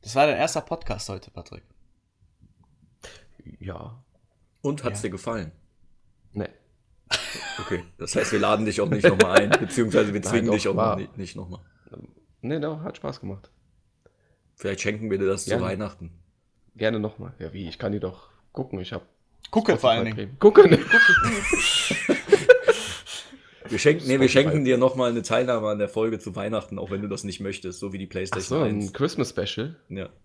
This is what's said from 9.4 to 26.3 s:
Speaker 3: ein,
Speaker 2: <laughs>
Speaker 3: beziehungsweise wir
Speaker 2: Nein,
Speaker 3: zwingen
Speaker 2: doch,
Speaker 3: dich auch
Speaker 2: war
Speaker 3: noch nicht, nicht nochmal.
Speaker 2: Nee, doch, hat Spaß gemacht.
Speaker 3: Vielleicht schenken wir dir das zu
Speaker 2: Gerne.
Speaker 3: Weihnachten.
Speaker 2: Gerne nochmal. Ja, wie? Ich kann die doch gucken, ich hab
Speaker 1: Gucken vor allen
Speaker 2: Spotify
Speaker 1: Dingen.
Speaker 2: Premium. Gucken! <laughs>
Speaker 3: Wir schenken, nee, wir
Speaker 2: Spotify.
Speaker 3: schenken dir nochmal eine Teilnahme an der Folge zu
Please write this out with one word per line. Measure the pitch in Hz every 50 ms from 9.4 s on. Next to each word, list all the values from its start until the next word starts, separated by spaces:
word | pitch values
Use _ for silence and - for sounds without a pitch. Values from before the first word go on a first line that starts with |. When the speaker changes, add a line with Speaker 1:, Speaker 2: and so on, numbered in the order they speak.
Speaker 3:
ein, | 104 101
Speaker 2:
<laughs> | - -
Speaker 3:
beziehungsweise | 113 98 - - 117 110 90 127 107 104 101
wir | 104
Speaker 2:
Nein, | 90 92
Speaker 3:
zwingen | 110 117 113
Speaker 2:
doch, | 117 107
Speaker 3:
dich | 104 -
auch | 101 95
Speaker 2:
war | 85 110 110
Speaker 3:
noch | 104 101
nicht, | 101 - -
nicht | - 95 87 -
nochmal. | 101 98 90 90 87 - _ _ _ _ - - - - - _ _ _ _ _ _
Speaker 2:
Nee, | - 117 147 165
doch, | 143 156 156 151
hat | 160 - -
Spaß | - - 143 135 -
gemacht. | - 98 95 98 - _ _ _ _ _ _ _ _ _ _ _ _ _ _ _ _ _ _ _ _ _ _
Speaker 3:
Vielleicht | _ - 98 98 -
schenken | - 104 104 107 110 110
wir | 95
dir | 98 98
das | 95 98 98 -
zu | -
Speaker 2:
Gerne. | 104 120 92
Speaker 3:
Weihnachten. | 92 95 95 107 101 - - 87 85 - - _ _ _ _ _ _ _ _ _ _ _
Speaker 2:
Gerne | - 107 110 113 107
nochmal. | 104 107 - - 95 90 - -
Ja, | - 82 95
wie? | 98 98
Ich | 82 - -
kann | 123 104
die | 101 104
doch | 95 92 90 - - - _ _ _ _
gucken, | _ 135 131 - - 95
ich | 92 - -
hab | 90 - _ _ _ _ _ _ _ _ -
Speaker 1:
Gucken | - 220 220 - 170
vor | - - 123
allen | 113 113 -
Speaker 2:
Spotify | 113 110 110 104
Speaker 1:
Dingen. | 95 - -
Speaker 2:
Premium. | - 208 - - 403 - - -
Gucken! | 285 -
<laughs> | 855 855 - - - - - - - - - - - - - - - - - - - - - - 294 - - - 415 - - - 494 508 - - 453 - - - - - - - - - - - - - _ - - - -
Speaker 3:
Wir | - 110 101
schenken, | - 147 156 170 151
nee, | 131 131 135
wir | 131 123
Speaker 2:
Spotify. | - 135 143 156
Speaker 3:
schenken | 151 156 139
dir | 127 127
nochmal | 120 127 131 127 131 127 120
eine | 117 117 107
Teilnahme | - 113 117 127 127 123 113 107 107
an | 104 104
der | 104 101
Folge | - 113 110 113 110 104
zu | - 107